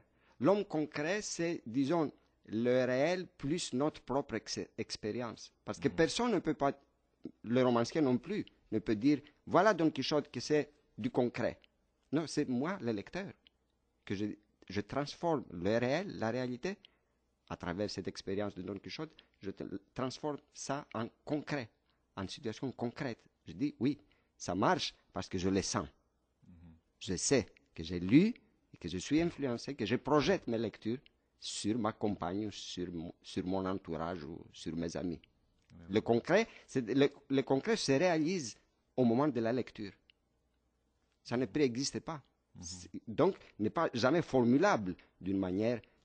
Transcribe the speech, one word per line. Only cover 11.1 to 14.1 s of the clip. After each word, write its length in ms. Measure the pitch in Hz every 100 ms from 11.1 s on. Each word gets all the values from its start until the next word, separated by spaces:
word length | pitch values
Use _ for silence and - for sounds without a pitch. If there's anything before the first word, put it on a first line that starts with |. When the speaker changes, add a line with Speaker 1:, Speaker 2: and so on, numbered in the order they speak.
Speaker 1:
concret. 500 | - 123 - 104 - _ _ _ _ _
Non, 140 | 151 156
c'est 220 | - 131
moi, 300 | 123 156 190
le 120 | 117
lecteur, 380 | 104 - 175 190 - _ _ _ _ _ _
que 100 | -